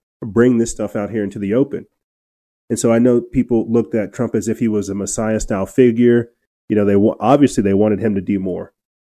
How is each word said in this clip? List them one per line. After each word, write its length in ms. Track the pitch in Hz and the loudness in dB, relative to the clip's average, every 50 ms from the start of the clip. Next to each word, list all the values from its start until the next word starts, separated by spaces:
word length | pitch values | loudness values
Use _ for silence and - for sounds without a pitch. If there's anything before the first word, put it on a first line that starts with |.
| _ _ _ - 131 | _ _ _ -16 -10
bring 340 | 110 92 117 120 127 120 | -2 2 2 4 4 4
this 140 | 113 113 117 | 2 0 -2
stuff 240 | - - 107 - - | -4 -8 -8 -6 -6
out 160 | 110 101 92 | -6 -6 -6
here 120 | 113 107 101 | -4 -4 -4
into 140 | 98 - | -6 -6
the 160 | 107 101 98 110 | -6 -4 -2 0
open. 320 | 131 143 143 - - - _ _ _ _ _ _ _ _ _ _ _ _ _ _ _ _ - | 0 0 -2 -4 -10 -12 _ _ _ _ _ _ _ _ _ _ _ _ _ _ _ _ -8
And 100 | 120 - | -4 -2
so 140 | - 117 113 | 0 2 2
I 40 | |
know 220 | 117 120 127 120 120 | 4 4 4 2 2
people 480 | 120 - - 127 113 - 117 113 - 113 | 0 -2 -2 -2 -2 0 0 -2 0 0
looked 240 | 117 117 113 - 120 | 0 -2 0 -2 -4
at 200 | 110 98 - - | -4 -4 -6 -6
Trump 200 | - 117 110 - | -8 -6 -4 -4
as 140 | 107 98 | -4 -4
if 120 | 113 107 - | -4 -4 -2
he 100 | 120 110 | -2 -2
was 180 | 107 104 95 | -2 -2 -4
a 80 | 95 98 | -4 -6
Messiah-style 720 | 101 98 - - 120 110 110 110 107 - - 107 95 95 | -8 -8 -8 -6 -4 -4 -2 -2 -2 -4 -4 -4 -4 -6
figure. 680 | - - 131 127 120 113 120 120 120 120 120 117 - _ _ _ _ _ _ _ - | -2 2 4 4 4 4 4 4 4 4 2 0 -4 _ _ _ _ _ _ _ -2
You 80 | 107 | 0
know, 80 | 104 101 | 0 2
they 100 | 101 101 | 2 4
wa-, 220 | 98 104 107 - - | 4 2 2 0 0
obviously 420 | 104 117 143 147 143 120 - 123 | 2 2 4 4 4 2 2 0
they 120 | 98 98 98 | 0 0 2
wanted 260 | 98 104 107 104 90 | 2 2 2 0 0
him 160 | 113 110 98 | -2 -2 -4
to 60 | 98 | -4
do 180 | 90 - 101 95 | -4 -4 -4 -4
more. 340 | 95 92 87 87 92 - _ _ _ _ _ _ _ _ _ | -4 -6 -6 -8 -10 -12 _ _ _ _ _ _ _ _ _